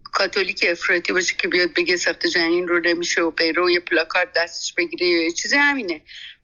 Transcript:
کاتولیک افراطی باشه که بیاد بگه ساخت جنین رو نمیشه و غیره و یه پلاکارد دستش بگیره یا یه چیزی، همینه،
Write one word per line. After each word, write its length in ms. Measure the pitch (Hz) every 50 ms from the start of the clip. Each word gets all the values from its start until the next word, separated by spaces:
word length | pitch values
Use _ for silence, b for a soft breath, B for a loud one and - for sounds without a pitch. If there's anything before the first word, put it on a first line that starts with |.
| - -
کاتولیک 520 | - - 196 185 - 208 190 185 - - - 185
افراطی 440 | 170 165 - - 185 175 170 -
باشه 220 | 196 180 180 - - -
که 100 | - 185
بیاد 260 | 170 180 180 170 -
بگه 200 | 175 175 160 180
ساخت 300 | 170 - 180 160 - -
جنین 420 | 175 175 185 170 165 170 180 180 175
رو 120 | 175 170 165
نمیشه 380 | 175 170 170 175 170 - 196
و 80 | 170 165
غیره 320 | 156 - 165 165 156 175
و 80 | 180 180
یه 100 | 175 175
پلاکارد 520 | 175 - 175 170 165 - - 185 175 170 -
دستش 360 | - 170 175 - - - -
بگیره 340 | - - 175 165 170 160 175
یا 160 | 180 175 170
یه 100 | 165 165
چیزی، 240 | 170 - - - 285
همینه، 440 | 277 285 285 277 269 220 175 160 151 B B B B B B B B